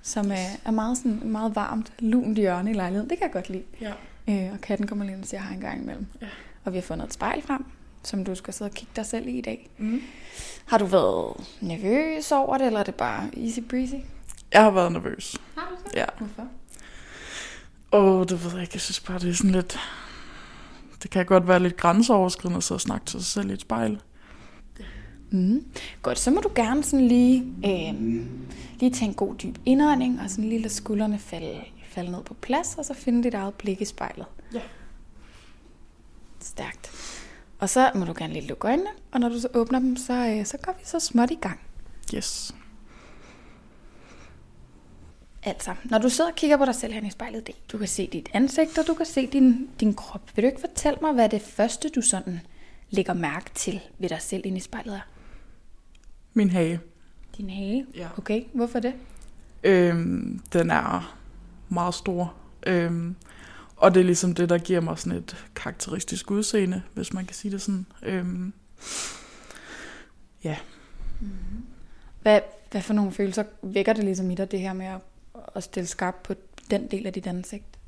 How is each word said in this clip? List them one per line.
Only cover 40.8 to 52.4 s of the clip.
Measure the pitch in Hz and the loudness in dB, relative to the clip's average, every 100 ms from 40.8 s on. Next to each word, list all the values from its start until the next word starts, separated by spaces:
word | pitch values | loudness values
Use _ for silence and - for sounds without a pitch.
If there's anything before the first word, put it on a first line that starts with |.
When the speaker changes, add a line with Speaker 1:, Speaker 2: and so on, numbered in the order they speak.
| - | -4
Speaker 1:
så | 339 | -4
småt | - 233 240 | 2 4 4
i | 330 | 2
gang. | - - - - - - - - | -6 -8 -12 -14 -14 -10 -6 -6
Speaker 2:
Yes. | - - - - - - - - - - - - - - - - - - - - - - - - - - - - - - - - | -6 -6 -10 -14 -18 -20 -20 -20 -20 -20 -20 -20 -20 -20 -20 -20 -20 -20 -20 -20 -20 -20 -20 -20 -20 -20 -20 -20 -20 -20 -20 -8
Speaker 1:
Altså, | - - - 180 | -6 -6 -6 -8
når | - 220 | 2 4
du | 240 | 4
sidder | 247 339 | 4 0
og | 330 | 2
kigger | 311 285 | 4 6
på | 269 | 6
dig | 247 | 2
selv | 220 | -4
her | 214 | -6
i | 208 | -6
spejlet | - 240 220 | -8 -10 -10
i | |
dag, | 220 - - | -12 -16 -12
du | 214 | -6
kan | 202 | -4
se | - 185 | -2 -2
dit | 165 156 | -4 -2
ansigt, | 196 269 294 311 320 | 2 4 4 2 2
og | 320 | 0
du | |
kan | 320 320 | 0 0
se | - 262 | 0 2
din, | 277 262 240 262 - | 8 8 8 2 0
din | 214 | 2
krop. | 208 - - - - | 2 -6 -14 -6 2
Vil | |
du | 220 | 2
ikke | 269 | 2
fortælle | 349 - 302 285 | -6 -2 0 2
mig, | 311 | 2
hvad | 269 220 | 6 6
det | 214 | 4
første, | - - 220 - 311 | -4 0 0 0 -2
du | 277 | 0
sådan | - 190 185 175 | 2 0 -2 -8